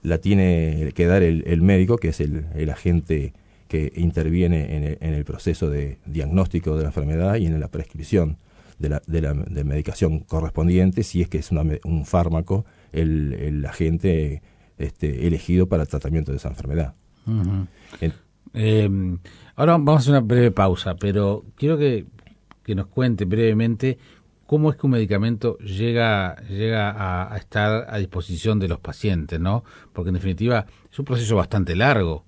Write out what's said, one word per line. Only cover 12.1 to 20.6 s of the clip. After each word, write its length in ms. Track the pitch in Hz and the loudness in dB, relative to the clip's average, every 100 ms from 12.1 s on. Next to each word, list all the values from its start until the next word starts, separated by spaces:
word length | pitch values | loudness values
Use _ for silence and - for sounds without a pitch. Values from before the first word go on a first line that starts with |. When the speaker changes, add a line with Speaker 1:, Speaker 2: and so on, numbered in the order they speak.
| 90 85 80 80 98 - _ _ | 0 2 -2 -2 -4 -4 _ _
Speaker 1:
el, 420 | 80 80 78 73 | -2 0 0 -2
el 320 | 55 73 73 | -4 -4 -4
agente, 760 | 69 - 80 82 95 82 73 71 _ _ _ - | -6 -2 -2 2 2 2 0 -6 _ _ _ -10
este, 480 | 71 - 76 64 | -10 -4 -6 -2
elegido 420 | 85 80 - 90 92 | 0 -2 0 2 2
para 140 | 85 | 0
el 60 | 73 | -2
tratamiento 420 | 73 71 80 71 | -4 -2 -2 -2
de 60 | 67 | -6
esa 120 | - | -6
enfermedad. 440 | - 67 80 71 - _ _ | -8 -4 -4 -4 -8 _ _
Speaker 2:
Ujú. 420 | - 110 92 98 95 _ - - | -4 -2 0 -2 -6 _ -20 -6
Speaker 1:
En- 120 | 82 - _ _ - 117 | -6 -6 _ _ -14 -2
Speaker 2:
Em, 600 | 110 110 104 98 92 90 - - - - | 2 4 2 0 -2 -4 -10 -20 -18 0
ahora 160 | 151 | 2
vamos 220 | 170 143 | 4 4
a 20 | 151 | 4
hacer 140 | 123 | 6
una 100 | 139 | 4
breve 280 | 113 123 120 | 4 4 4
pausa, 460 | 98 | 4